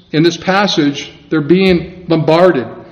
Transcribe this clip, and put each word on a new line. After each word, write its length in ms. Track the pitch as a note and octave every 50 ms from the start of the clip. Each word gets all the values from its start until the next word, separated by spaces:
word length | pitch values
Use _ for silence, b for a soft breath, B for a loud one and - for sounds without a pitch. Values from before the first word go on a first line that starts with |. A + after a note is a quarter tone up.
| _ -
in 120 | - D3+ E3
this 120 | E3+ E3
passage, 760 | - - F#3 F#3 G3 G#3 F#3+ - E3+ D3 C#3+ C#3 - - - - - - -
they're 100 | - D#3+
being 680 | D3 C#3 F3 F#3 F#3+ F#3+ F3+ E3 - - - - -
bombarded. 640 | - E3 D#3+ D3 C#3+ D#3 E3 F3+ F#3 D#3+ C3 A2 A2 - - B B